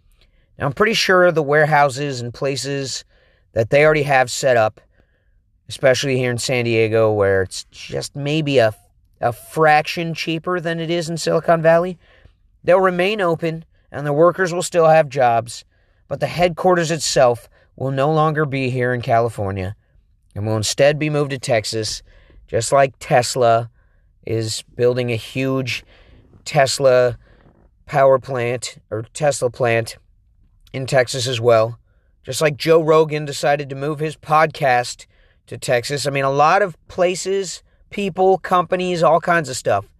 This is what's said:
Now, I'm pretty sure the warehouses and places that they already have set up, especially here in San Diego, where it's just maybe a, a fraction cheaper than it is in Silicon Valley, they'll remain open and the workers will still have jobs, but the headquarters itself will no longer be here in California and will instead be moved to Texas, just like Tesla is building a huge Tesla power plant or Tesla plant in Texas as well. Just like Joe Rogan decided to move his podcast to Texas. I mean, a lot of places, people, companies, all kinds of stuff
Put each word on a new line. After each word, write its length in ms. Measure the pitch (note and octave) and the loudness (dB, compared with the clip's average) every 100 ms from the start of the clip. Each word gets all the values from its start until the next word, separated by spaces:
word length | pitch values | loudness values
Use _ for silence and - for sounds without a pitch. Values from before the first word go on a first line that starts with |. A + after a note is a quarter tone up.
| _ _ _ _ _ - | _ _ _ _ _ -8
Now, 80 | C#3+ | -6
I'm 60 | |
pretty 200 | - G#3+ | 0 0
sure 380 | A3 - F#3 F3+ | 0 2 4 4
the 100 | D#3+ | 2
warehouses 800 | C#3 D3+ D3 D3 C#3+ B2+ D3 B2+ | 2 2 4 4 2 0 -8 -8
and 120 | A#2+ | -10
places 680 | - C#3 C3 C3+ C#3 C3 - - _ _ _ _ | -6 -6 -4 -6 -8 -8 -10 -14 _ _ _ _
that 180 | - A2+ | -4 2
they 120 | C#3+ | 4
already 200 | D3+ D3+ | 4 2
have 260 | C#3+ C3+ B2 | 2 2 0
set 280 | - C3+ A#2+ | -2 0 2
up, 220 | A2 - _ _ _ _ _ _ _ _ - | 0 -4 _ _ _ _ _ _ _ _ -18
especially 480 | - C3+ B2+ C#3+ B2+ | -2 2 2 0 -2
here 120 | B2 | -2
in 80 | A#2+ | -4
San 280 | - B2+ A#2 | -4 -2 0
Diego, 460 | A2+ A2 A2+ A2 | 0 2 2 2
where 300 | G#2+ G2 F#2+ | 2 2 2
it's 220 | F#2 - - | -2 -8 -16
just 440 | - - C#3 - D3 | -20 -12 -10 -10 -8
maybe 420 | C#3+ D#3+ C#3+ C#3 | -4 -2 0 2
a, 160 | A2 - _ _ _ _ | 2 0 _ _ _ _
a 100 | A#2+ | -6
fraction 840 | A#2+ - D#3 D#3 D3+ D3+ F3 E3 | -6 -8 0 4 4 2 -6 -6
cheaper 460 | D#3 - D#3+ F3+ F3+ | -6 -6 -6 -4 -4
than 200 | E3 E3 | -4 -6
it 100 | D#3+ | -4
is 200 | F3 D#3+ | -4 -4
in 80 | E3 | -6
Silicon 440 | E3 E3 E3 E3 | -2 0 2 2
Valley, 360 | D#3+ E3 F#3 F3 _ _ _ _ _ _ | 4 2 0 -8 _ _ _ _ _ _
they'll 180 | - F#3 | 2 4
remain 400 | F#3+ F3+ F#3 G#3+ | 4 2 0 0
open 420 | F3 D#3+ E3 E3 - _ _ | -2 -2 -4 -6 -12 _ _
and 140 | C3+ D3 | -8 -2
the 80 | |
workers 400 | C#3+ E3 E3+ F3+ | 4 4 4 -2
will 80 | F3 | -2
still 260 | D#3 F3 D#3+ | -2 2 6
have 220 | D#3+ D3 | 6 4
jobs, 540 | C3+ A#2+ A#2 A#2 - - _ _ _ - | 2 2 2 -2 -10 -20 _ _ _ -12
but 100 | C#3 | -6
the 80 | C3+ | -4
headquarters 640 | C3+ F3+ D#3+ F#3 F3 D#3+ | 0 0 2 2 2 0
itself 580 | E3 - D#3 B2 A#2 - _ _ - | -4 -2 2 2 2 -8 _ _ -8
will 140 | C3+ | -4
no 200 | C3+ C#3+ | 0 0
longer 340 | D#3+ D#3 D#3 D3 | 2 2 0 -2
be 240 | C3+ B2+ | -2 -2
here 240 | B2+ B2 | -2 -2
in 80 | B2 | -2
California 760 | B2+ A#2+ A#2 A2 G2 G2 F#2 - _ _ _ _ _ G2+ | 0 2 0 -2 -6 -4 -6 -10 _ _ _ _ _ -8
and 100 | G#2+ | -4
will 120 | A2 | -2
instead 420 | G#2 - C#3+ D3+ | -2 2 0 0
be 100 | D3+ | -4
moved 220 | D3 C#3+ | -4 -4
to 80 | C3+ | -6
Texas, 640 | - A2+ - A2+ G#2+ - - _ _ - - | -4 -4 -4 -6 -8 -10 -16 _ _ -20 -8
just 240 | - - | -6 0
like 200 | C#3 C#3 - | 2 0 -2
Tesla 720 | - C3+ A#2+ C3+ A#2 A#2 A#2 _ _ _ _ _ - | -2 0 0 0 2 2 -2 _ _ _ _ _ -6
is 380 | A2+ A2 - - - | -6 -6 -8 -12 -2
building 360 | B2 B2 A#2+ | 0 0 -2
a 60 | A2+ | -4
huge 680 | - C3 C3+ C3 B2+ - - _ _ - _ - - | -6 -6 -2 -2 -4 -8 -12 _ _ -20 _ -20 -4
Tesla 720 | D3+ C3+ - C3 B2 B2 A#2 _ _ _ _ _ _ - | 0 0 2 4 4 2 -2 _ _ _ _ _ _ -4
power 340 | D3+ C#3 C3 | 2 4 4
plant 580 | - C3 A#2+ B2 - - _ | 0 -6 -4 -6 -10 -16 _
or 120 | G#2+ - | -10 -10
Tesla 360 | - D3 - B2 | -4 -2 0 -4
plant 480 | - A#2+ A#2 A2 - _ _ _ _ _ _ _ | -2 -2 0 -4 -12 _ _ _ _ _ _ _
in 140 | C3 C3 | -12 -2
Texas 420 | C#3 A#2+ C3+ A#2+ | 0 0 -4 -6
as 140 | A#2 | 0
well. 360 | A#2 A2+ A2+ A#2 _ _ _ _ | 4 4 2 -4 _ _ _ _
Just 180 | - B2+ | -12 -2
like 140 | D#3 C3+ | -2 0
Joe 260 | D#3+ E3 | 2 2
Rogan 440 | D#3 D#3+ D#3 D3+ D3 | 4 2 2 -4 -8
decided 440 | C3 D3+ D3 C3+ | -4 -2 -2 -4
to 60 | C3+ | -8
move 240 | C#3+ D3 | -8 -6
his 160 | D#3 - | -8 -10
podcast 920 | - D#3 D#3+ - C#3 B2 A#2+ - - _ _ _ _ | 0 2 2 0 0 0 -2 -10 -20 _ _ _ _
to 100 | A#2+ | -10
Texas. 500 | - B2 A#2 C#3+ C#3 | -2 -2 -2 -4 -4
I 20 | |
mean, 140 | C#3 | -2
a 80 | C3+ | 0
lot 300 | C#3 D3+ G3 | 2 4 4
of 160 | G3 - - | 0 -6 -10
places, 760 | - F3+ F3+ F#3 G3 F3+ - _ _ _ | -2 -2 -2 -4 -4 -6 -12 _ _ _
people, 480 | - G3 E3 F#3+ F#3 | -8 -6 0 2 2
companies, 640 | - F3+ E3+ F#3 F3+ F3 | 2 0 0 -2 -2 0
all 160 | D#3+ E3 | 2 2
kinds 300 | F3 E3+ C3 | 2 0 -2
of 80 | B2 | -4
stuff 280 | C3+ G2+ G2 | -2 -2 -4